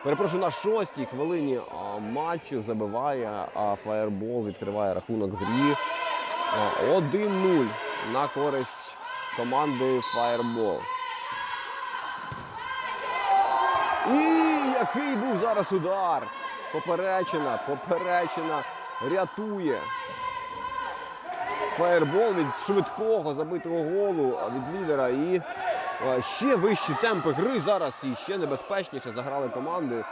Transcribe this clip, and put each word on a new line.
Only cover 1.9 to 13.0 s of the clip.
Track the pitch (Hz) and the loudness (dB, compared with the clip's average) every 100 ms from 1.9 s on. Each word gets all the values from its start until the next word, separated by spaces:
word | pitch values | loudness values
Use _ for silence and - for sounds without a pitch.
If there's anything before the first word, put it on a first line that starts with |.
| 104 | -6
матчу | 107 123 160 170 - 135 | -4 -2 -2 -4 -4 -6
забиває, | 107 110 107 110 139 139 113 104 90 - | -2 -2 -2 0 0 0 -2 -4 -4 -2
а, | 104 101 | 0 0
фаєрбол, | - 107 107 98 110 120 104 | -2 0 0 -2 -2 -2 -2
відкриває | 95 101 101 101 | -4 -4 0 0
рахунок | 92 - 113 101 | 0 -2 -2 -2
в | 98 | -2
грі. | 98 120 143 143 - - - - - - - 110 | -2 2 2 2 -2 -4 -4 -4 -4 -4 -2 0
А, | 104 - 110 175 | 0 2 4 4
один | 151 170 208 190 | 2 0 0 2
нуль | 190 175 117 107 - - 110 | 4 4 4 0 -6 -6 -2
на | 123 143 | 0 0
користь | 139 147 139 127 - - - - - - - | 0 0 0 -2 -8 -14 -14 -10 -10 -8 -4
команди | 120 127 151 127 131 127 117 | 0 2 2 2 2 2 2
фаєрбол. | 120 120 120 120 117 110 80 - - - - - - - - - - - - - - - - - 453 494 508 523 508 | 0 2 2 0 0 0 0 -2 -6 -6 -8 -6 -6 -6 -6 -8 -8 -8 -6 -6 -8 -8 -10 -10 -10 -6 -6 -4 -6